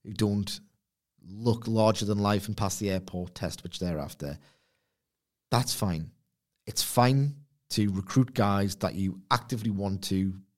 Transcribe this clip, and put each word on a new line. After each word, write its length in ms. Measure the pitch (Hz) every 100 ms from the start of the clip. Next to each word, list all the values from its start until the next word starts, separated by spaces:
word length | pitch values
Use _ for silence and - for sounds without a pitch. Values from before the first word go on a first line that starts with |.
who 100 | -
don't 480 | 107 107 101 98 - - _ _ _ _ _ 87
look 420 | 101 117 117 117
larger 380 | 110 110 107 104
than 140 | 104
life 280 | 101 104 101
and 100 | 104
pass 200 | 98 -
the 100 | 101
airport 440 | 95 92 90 90
test, 300 | - 82 -
which 160 | 87 -
they're 200 | 87 78
after, 380 | 71 - 71 71 _ _ _ _ _ _ _ _ _ _ -
that's 220 | 120 117
fine. 380 | - 104 80 80 - _ _ _ _ -
It's 180 | -
fine 520 | - - 123 135 143 143 - _ -
to 200 | - 104
recruit 420 | 95 95 135 120
guys 420 | - 101 98 98 -
that 180 | 92 87
you 260 | 95 92 -
actively 400 | 127 - 120 110
want 320 | 98 101 95 -
to 280 | 95 95 95 -